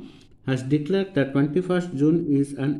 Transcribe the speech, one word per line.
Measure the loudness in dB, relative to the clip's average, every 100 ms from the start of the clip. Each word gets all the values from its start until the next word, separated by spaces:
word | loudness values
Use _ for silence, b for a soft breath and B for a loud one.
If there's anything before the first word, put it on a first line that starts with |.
| B B B -12 -4
has | -2
declared | 0 -2 2 0 0
that | 0 0
twenty-first | 2 2 0 0 -2 -2 0
June | 2 2 2 0
is | 0 -2
an | -2